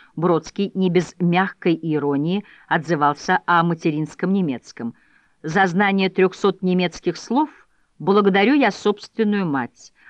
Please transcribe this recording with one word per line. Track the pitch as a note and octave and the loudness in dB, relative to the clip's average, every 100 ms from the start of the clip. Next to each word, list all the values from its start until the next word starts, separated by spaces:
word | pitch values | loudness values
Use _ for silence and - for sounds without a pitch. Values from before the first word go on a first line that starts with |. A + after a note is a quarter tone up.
| - - | -16 -4
Бродский | F3 E3 - - G3+ | 0 0 -2 -6 -4
не | F#3+ F#3 | -2 0
без | F3 E3 - | 0 -2 -2
мягкой | F3 F3 G3 - F#3 E3 | 0 0 0 -2 -2 -2
иронии | E3 D3+ C#3+ C#3 D#3 G3 - - _ | -2 -2 0 -2 -2 -4 -6 -18 _
отзывался | E3 C#3 E3 C#3+ D3 - F#3 | -4 -2 0 0 0 -2 -2
о | - F3 | 2 2
материнском | E3+ D#3+ E3+ D3+ D#3 - F3+ | 2 0 -2 -2 -6 -6 -2
немецком. | G3 F3 A#2+ - - A#2 - _ _ _ _ | 0 -2 -4 -10 -12 -12 -12 _ _ _ _
«За | D#3 E3 F#3+ | -4 0 0
знание | E3+ G3+ G3 F#3+ | 2 0 2 0
трехсот | F#3+ F#3 - G3+ F#3+ | 2 0 2 -2 0
немецких | F#3 F3+ F3+ - - E3+ | 0 0 0 -4 -6 -6
слов | - A#3+ D4 - _ _ _ _ | -4 -2 -2 -6 _ _ _ _
благодарю | D#3 G3+ G3+ F#3+ G#3 | 0 2 4 4 4
я | D4 A#3 | 4 2
собственную | - G#3 G3+ - - G#3+ G#3 F3+ | 0 -2 -2 -6 -4 -2 0 -2
мать. | C#3 A#2 - - _ - | -4 -6 -12 -20 _ -20